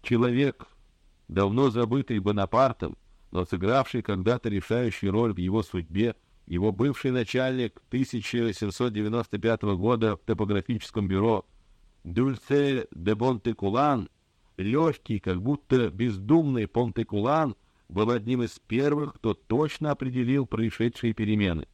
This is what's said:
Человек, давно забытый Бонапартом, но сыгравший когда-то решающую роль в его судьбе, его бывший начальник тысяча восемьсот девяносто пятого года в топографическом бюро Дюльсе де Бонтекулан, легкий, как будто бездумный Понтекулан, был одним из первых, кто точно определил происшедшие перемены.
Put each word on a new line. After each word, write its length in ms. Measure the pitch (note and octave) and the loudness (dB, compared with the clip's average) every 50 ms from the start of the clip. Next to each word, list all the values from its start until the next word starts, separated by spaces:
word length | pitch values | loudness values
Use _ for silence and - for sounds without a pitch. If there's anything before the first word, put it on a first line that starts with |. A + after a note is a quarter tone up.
| - | 0
Человек, 640 | - A#2+ A2+ A#2+ B2 A#2+ B2+ C#3+ C3+ - _ - _ - _ _ _ _ _ _ _ _ _ _ | 0 2 2 2 2 2 2 0 0 -2 _ -18 _ -20 _ _ _ _ _ _ _ _ _ _
давно 440 | - E2 F#2+ G2 G2 G#2+ B2 C#3 C3+ | -4 0 2 2 2 4 4 4 4
забытый 480 | A2 A#2+ A#2+ A2 A#2+ C#3 C3 - A#2 G#2 | 4 2 0 2 0 -2 0 0 -2 0
Бонапартом, 800 | F#2 G#2 G#2 G#2 G2 F#2 - A#2+ C3+ - - _ - D#2 - _ _ - - _ - - | 0 0 0 0 0 2 4 4 4 4 2 _ -8 -8 -8 _ _ -20 -20 _ -20 -6
но 140 | - F2+ F2+ | -4 -4 -2
сыгравший 580 | - - F2 F#2 G2+ B2 C3+ B2+ - - A#2+ G#2 | -2 -4 -2 0 2 2 2 2 0 -4 -4 -4
когда-то 460 | - G2+ F#2 F#2 A2 B2 A#2+ - A2+ | -2 -4 0 0 0 0 0 -2 -2
решающую 640 | G2+ G2 - - A2 A#2+ B2 A2+ F#2 - - G2 | -2 -2 -2 -2 -2 0 0 -2 -4 -2 -2 0
роль 220 | F#2 A2 A#2+ A2+ G2 | 2 2 2 0 0
в 40 | |
его 260 | F2+ F2 F#2 G2 A2 G#2+ | -2 -2 0 0 0 -2
судьбе, 520 | - - A#2 E2+ D2+ E2+ G2 A2+ A#2 G#2+ _ _ _ _ _ _ | -2 -6 -8 -6 -4 -2 0 0 0 -2 _ _ _ _ _ _
его 260 | - E2+ F2 G2 A2 | -6 -2 0 0 0
бывший 380 | G2+ G2 A#2+ C#3+ C3 - - C3+ | 2 2 0 0 0 -2 -2 -2
начальник 720 | B2+ B2+ A2+ - - B2+ B2+ C3 C3 B2+ B2 G#2 _ - _ _ | 0 0 -2 0 0 0 0 0 0 -2 -2 -4 _ -12 _ _
тысяча 540 | - C3 C3+ - - A#2 G#2 - - A#2+ A#2 | -2 -2 -2 -2 -4 -8 -6 -4 -2 0 0
восемьсот 500 | A2+ F#2+ - A2 G2+ - - B2 B2 G#2+ | 0 -2 -2 -4 -6 -2 -2 -2 -2 0
девяносто 460 | G#2 G#2+ G#2 A2+ A#2+ A2+ - - F#2+ | -2 -2 0 -2 -2 -2 -4 -6 -2
пятого 360 | E2+ A2+ A2+ G#2+ - G#2 G2 | 0 0 0 0 0 -2 0
года 420 | F2 F#2+ A2+ B2 A2+ A2+ A2 G2+ | 0 2 2 2 2 2 0 0
в 20 | - | -2
топографическом 880 | _ - A2 E2+ G#2+ G2 G#2 G2 - - A#2+ A2 - - - A2 G2+ | _ -4 -2 0 0 0 0 -2 0 -2 -6 -6 -6 -6 -4 -4 -2
бюро 400 | F#2 F#2+ F#2+ G#2 A#2 A2 F#2+ - _ _ - _ _ - _ _ _ _ _ _ | 0 2 2 2 2 2 0 -2 _ _ -20 _ _ -20 _ _ _ _ _ _
Дюльсе 840 | F2+ E2+ A2+ B2+ C#3 C3 A#2 - - C3+ C#3+ C#3+ C#3 C3+ B2 - - | -4 0 0 0 0 0 -4 -4 0 2 2 2 2 0 -2 -4 -8
де 240 | - - E2+ G2+ G#2+ | -12 -4 -2 -2 0
Бонтекулан, 920 | G#2+ A#2 C3 B2+ G#2+ _ A#2+ A2 - G2 G2 G#2 B2 C#3+ D3 C#3 A#2 F2+ - _ _ _ _ _ _ _ _ _ | 2 2 0 0 0 _ -4 -4 -2 -2 0 2 2 2 2 2 0 -4 -8 _ _ _ _ _ _ _ _ _
легкий, 640 | - F#2 G#2 A#2+ D3 E3 D#3+ C#3 - _ - A2+ G2 | -6 -2 0 2 2 2 0 0 -4 _ -4 -4 -4
как 220 | - F#2+ F#2 F2+ | -2 -2 -4 -2
будто 480 | G2 B2+ D3 C#3+ _ _ C3 B2+ A#2+ F#2+ | -2 -2 -4 -4 _ _ 2 4 4 0
бездумный 760 | E2 F#2 A#2+ A#2+ G#2 F#2+ G2 G#2+ D3+ E3 D#3+ C#3+ C3 A#2+ G#2 | -2 -2 -2 -2 -2 -4 2 4 4 4 4 2 0 -2 -2
Понтекулан, 880 | F#2+ - A#2 B2 A#2 - A#2 A#2 - G#2+ G#2 G#2 B2+ D3 D#3+ D#3 C3+ G2+ _ _ _ _ _ _ _ | -2 0 0 0 0 -2 -4 -6 -2 -2 -2 0 2 2 2 0 -2 -4 _ _ _ _ _ _ _
был 200 | D#2+ G2 G#2+ A2+ | 0 0 2 2
одним 340 | B2 A#2 G2+ A#2 B2+ B2 A#2 | 2 0 0 -2 -2 0 -2
из 140 | G#2 - - | -2 -4 -12
первых, 560 | _ - A2 A#2+ C#3 D3 D3 D3 D3 - - | _ -4 -2 0 2 2 0 0 -2 -6 -10
кто 180 | - - A2+ G2 | -4 -2 -2 -2
точно 580 | _ _ _ A2 C3 D#3 D3 - - D#3 D3+ | _ _ _ 0 2 2 0 -2 -4 -2 -2
определил 560 | C#3+ - C3 C3 B2 B2+ A#2+ A#2+ C3+ C#3+ C3 | -2 -2 -4 -4 -2 -2 0 2 0 0 0
происшедшие 680 | - - A2 A2+ A2 - - A2+ A#2+ - - - A#2 G#2+ | -2 -2 -2 -2 -2 0 0 -2 -2 0 0 -2 -2 0
перемены. 540 | - G#2+ G#2 G#2+ G#2+ G2+ F#2 E2+ D#2 - _ | 0 0 0 2 2 2 2 0 -2 -6 _